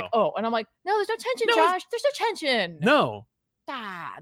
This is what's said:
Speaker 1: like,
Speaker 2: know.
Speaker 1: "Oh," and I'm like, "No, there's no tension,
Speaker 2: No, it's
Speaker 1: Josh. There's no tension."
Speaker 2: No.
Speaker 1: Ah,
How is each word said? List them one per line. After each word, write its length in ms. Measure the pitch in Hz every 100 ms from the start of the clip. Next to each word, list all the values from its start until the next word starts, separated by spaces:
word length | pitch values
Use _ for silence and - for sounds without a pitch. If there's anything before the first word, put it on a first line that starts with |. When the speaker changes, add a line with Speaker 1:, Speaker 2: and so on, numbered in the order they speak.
Speaker 1:
like, 100 | -
Speaker 2:
know. 160 | 220 165
Speaker 1:
"Oh," 20 | 190
and 80 | 226
I'm 60 |
like, 160 | 226 214 _ 359
"No, 100 | 415
there's 140 | 403
no 60 | 453
tension, 320 | 453 480 453
Speaker 2:
No, 120 | 453
it's 100 | 330
Speaker 1:
Josh. 100 | 370 -
There's 120 | 466
no 220 | 554 554 440
tension." 520 | 370 294 233 175 160
Speaker 2:
No. 460 | 208 285 139 104 - _ _ _ -
Speaker 1:
Ah, 460 | 269 214 175 147 -